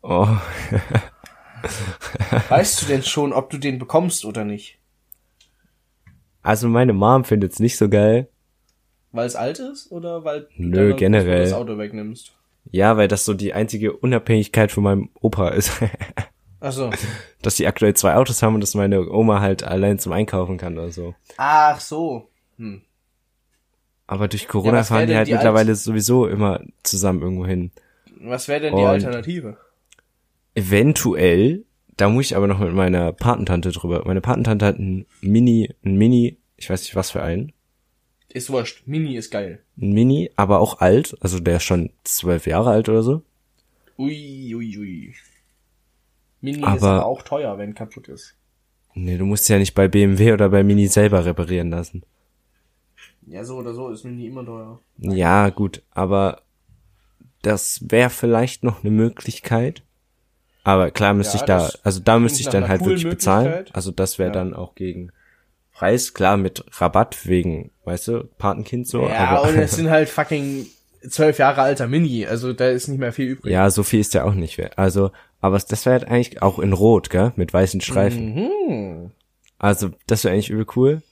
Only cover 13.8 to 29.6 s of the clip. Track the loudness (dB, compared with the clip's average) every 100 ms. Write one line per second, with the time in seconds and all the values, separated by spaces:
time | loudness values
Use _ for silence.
13.8 | -4 -2 -2 -2 2 0 2 2 2 2
14.8 | 2 0 -2 _ -2 0 0 0 -2 -2
15.8 | -4 -6 -12 -10 -12 _ _ _ -10 -6
16.8 | -6 -6 -10 -12 -18 _ -4 0 -2 2
17.8 | 0 2 2 2 2 0 0 0 -2 -2
18.8 | 0 0 0 0 2 2 0 -2 -4 -2
19.8 | 0 0 -2 -4 -2 -4 -4 -6 -10 -10
20.8 | -12 -12 -14 -16 _ -6 0 4 4 2
21.8 | -6 -8 -6 -8 -14 _ _ _ -16 -16
22.8 | _ _ _ _ _ _ _ _ _ _
23.8 | _ _ -10 -4 -4 -4 -4 0 2 2
24.8 | 2 2 2 2 2 2 4 4 4 2
25.8 | -2 -2 2 2 2 0 0 -2 -8 _
26.8 | -6 -2 0 0 -2 -4 -4 -4 -4 _
27.8 | _ _ _ -20 -10 -10 -4 -4 0 2
28.8 | 4 2 -2 -6 -8 -10 -10 -16